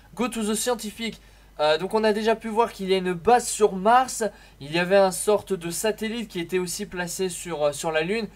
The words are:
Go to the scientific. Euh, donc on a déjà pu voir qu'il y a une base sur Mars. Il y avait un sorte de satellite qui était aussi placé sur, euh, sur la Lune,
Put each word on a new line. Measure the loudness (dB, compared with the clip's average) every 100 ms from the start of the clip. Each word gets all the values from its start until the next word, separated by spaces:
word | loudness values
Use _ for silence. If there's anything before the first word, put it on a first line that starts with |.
| -12
Go | -4 -4
to | -2
the | -2
scientific. | -2 -2 -4 -6 -8 -10 -10 -18 -20 -12 0
Euh, | 2 2
donc | 0
on | 0
a | 2
déjà | 2 0 0
pu | 0
voir | 0 0
qu'il | -2 0
y |
a | 0
une | 0
base | -2 4 4 2
sur | 2 0
Mars. | 2 4 4 4 -2 -6 -6 -20 -16
Il | -4
y | -2
avait | 4 6
un | 4
sorte | 2 2 2 0
de | -6 -4
satellite | -4 -2 -2 -4 -6 -6
qui | -8
était | -2 -2
aussi | -2 -6 -8
placé | -8 -6 -4 -4
sur, | -6 -8 0
euh, | 0
sur | 0 -2
la | 0
Lune, | 0 -2 -6